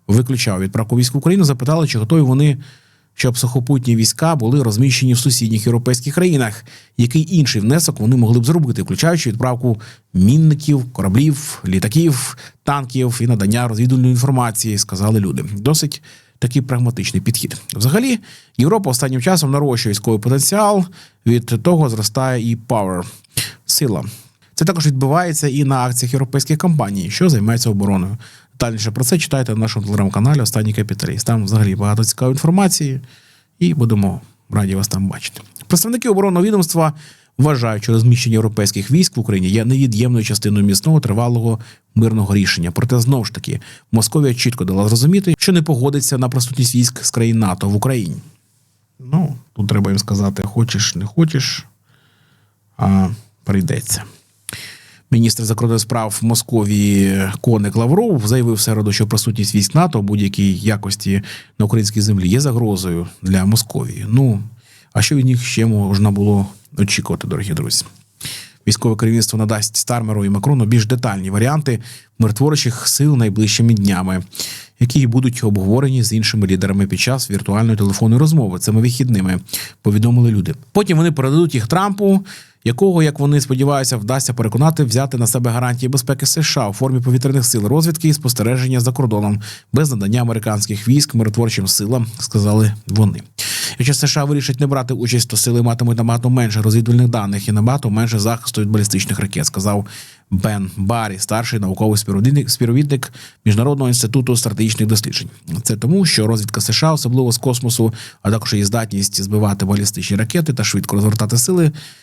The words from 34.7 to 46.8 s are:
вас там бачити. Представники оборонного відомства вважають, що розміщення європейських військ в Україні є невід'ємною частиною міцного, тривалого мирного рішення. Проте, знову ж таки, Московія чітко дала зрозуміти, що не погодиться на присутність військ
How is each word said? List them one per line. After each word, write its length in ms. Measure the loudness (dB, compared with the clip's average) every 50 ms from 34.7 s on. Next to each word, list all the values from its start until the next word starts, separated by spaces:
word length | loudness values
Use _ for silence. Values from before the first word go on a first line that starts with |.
| 0
вас 120 | -2 -2
там 200 | -2 -2 -2 -2
бачити. 340 | -4 -4 -6 -12 -14 -14 -16 -20 _ _ -20 -4
Представники 420 | -2 -2 0 0 -2 -4 -2 0 0
оборонного 360 | 2 2 2 2 2 2 2
відомства 480 | 2 2 2 0 0 2 0 0 0 0 -4 -16 -20 -20 _ _ _ _
вважають, 460 | 0 2 2 2 0 0 -2 -2 -2 0
що 100 | 0 2
розміщення 400 | 4 6 6 4 4 2 2 2
європейських 580 | 2 2 2 0 0 -2 0 -2 -4 -2 2
військ 260 | 2 2 2 2 0
в 20 | -4
Україні 300 | -2 0 0 0 0 2
є 160 | 0 0 2
невід'ємною 600 | 2 2 2 2 2 2 0 0 2 2 0 0
частиною 400 | 0 -4 -2 -2 0 2 2 2
міцного, 340 | 2 2 2 2 2 2 2
тривалого 600 | 2 2 0 0 0 0 0 0 0 -2 -2 -4 -6 -16 -20 _ _ _ 2
мирного 400 | 2 2 4 2 0 0 2 2
рішення. 360 | 2 2 2 0 -2 -2 -4
Проте, 280 | -2 -2 0 2 2 2
знову 260 | 2 2 2 0 0
ж 80 | -4 -8
таки, 280 | -10 -8 -8 -8 -8 -10 -14 -20 -20 _ -2
Московія 420 | 0 0 0 2 0 2 2 2 0
чітко 320 | 0 -2 -2 -2 -2 -4
дала 220 | -2 0 0 2
зрозуміти, 480 | 2 2 4 4 4 4 4 2 2 0
що 140 | 0 2 2
не 100 | 2 2
погодиться 560 | 2 2 0 0 0 0 0 0 -2 -2 0
на 120 | 0 0 0
присутність 460 | 0 -2 -2 -2 -2 -2 -2 0 2
військ 300 | 2